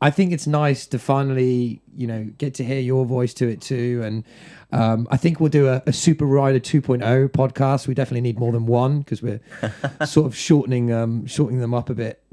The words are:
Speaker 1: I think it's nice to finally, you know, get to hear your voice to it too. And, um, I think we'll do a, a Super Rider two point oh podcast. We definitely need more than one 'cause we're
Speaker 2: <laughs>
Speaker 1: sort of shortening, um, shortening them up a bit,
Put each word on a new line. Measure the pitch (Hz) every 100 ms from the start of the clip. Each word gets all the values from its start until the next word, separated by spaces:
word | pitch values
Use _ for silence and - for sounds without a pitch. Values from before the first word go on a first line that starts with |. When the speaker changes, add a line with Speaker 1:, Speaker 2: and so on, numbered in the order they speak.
Speaker 1:
I | 143
think | 143 185
it's | 170 151
nice | 147 147 135 -
to | 127
finally, | - 139 135 131 127 123 120 - _ -
you | 120
know, | 113 110 -
get | 143
to | -
hear | 123 135
your | 123 131
voice | 123 127 123
to | - 123
it | 107
too. | - 127 120 120
And, | 113 110 - - - - -
um, | 123 113 113 117
I | 135
think | 165 160
we'll | 160
do | 151 135
a, | 127 -
a |
Super | - 170 156 147
Rider | 139 139 131
two | - 151
point | 131 123
oh | 113 131 135
podcast. | - 131 - 135 139 -
We |
definitely | 127 127 123
need | 123 110
more | 117
than | 117 113
one | 120 131 147
'cause | 143 107
we're | 120 107 - - 110
Speaker 2:
<laughs> | - 135 -
Speaker 1:
sort | 147 151 147
of |
shortening, | 110 - 151 127 123 120
um, | 117 113 117 123
shortening | - 143 127
them | 117
up | 120 117
a |
bit, | 117 113 - _